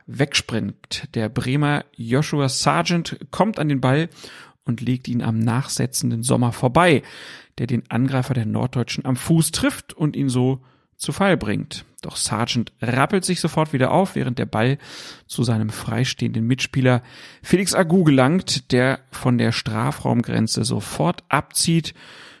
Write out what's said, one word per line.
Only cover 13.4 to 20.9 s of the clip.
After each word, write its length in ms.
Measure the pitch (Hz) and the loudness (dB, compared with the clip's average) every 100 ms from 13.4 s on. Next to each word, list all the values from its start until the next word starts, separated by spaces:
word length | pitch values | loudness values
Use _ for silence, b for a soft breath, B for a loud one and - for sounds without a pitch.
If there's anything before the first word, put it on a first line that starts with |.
sofort 320 | 165 165 156 | -2 -2 -2
wieder 180 | 131 127 | 0 2
auf, 240 | 156 190 | 2 2
während 240 | 139 131 120 | -2 -4 -4
der 80 | 110 | -4
Ball 320 | 110 120 143 B B B B B | 0 0 0 B B B B B
zu 180 | - | -2
seinem 260 | 120 110 110 | 0 2 0
freistehenden 760 | - - 113 131 - 117 117 113 | -4 -4 -2 -2 -2 -2 0 0
Mitspieler 560 | 127 - 135 127 123 B B B B | 0 0 2 4 2 B B B B
Felix 320 | - 180 196 | 2 2 4
Agu 300 | - 170 185 | 2 4 6
gelangt, 680 | 156 135 127 180 - - - | 6 6 6 4 0 -6 0
der 280 | 127 127 131 - | 2 2 0 -6
von 280 | - 127 120 | -4 0 2
der 140 | 113 | 2
Strafraumgrenze 1120 | 117 - 110 131 - 135 120 117 113 113 - | 0 -4 -2 -2 -2 0 0 0 0 0 0
sofort 600 | 120 113 - | -2 -2 -6